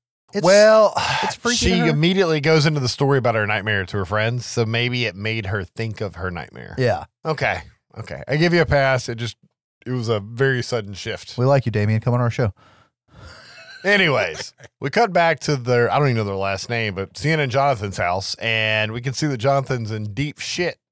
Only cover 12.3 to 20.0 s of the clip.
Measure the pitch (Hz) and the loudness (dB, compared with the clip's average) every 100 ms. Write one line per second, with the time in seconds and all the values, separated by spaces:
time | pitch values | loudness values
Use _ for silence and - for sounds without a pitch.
12.3 | - 113 - _ _ _ _ _ - - | 0 -2 -4 _ _ _ _ _ -20 -20
13.3 | - - - - - 190 202 170 127 90 | -20 -20 -20 -20 -6 0 2 4 2 0
14.3 | 78 - _ 120 - 139 - 233 175 165 | -4 -12 _ -20 -10 -4 0 2 4 2
15.3 | 156 - 139 123 123 117 123 143 117 101 | 0 -2 -2 2 2 4 2 2 2 0
16.3 | 98 98 95 - 117 110 95 95 - 151 | -2 -2 -4 -4 -2 -2 -4 -8 -4 -2
17.3 | 160 135 135 139 113 101 95 87 92 - | 0 0 2 2 0 -4 -2 -2 -2 -4
18.3 | - 113 113 110 107 107 117 131 123 156 | -6 -2 0 0 0 -2 -4 -6 -4 -4
19.3 | 127 135 139 135 127 110 110 | 0 2 2 0 -4 -4 -6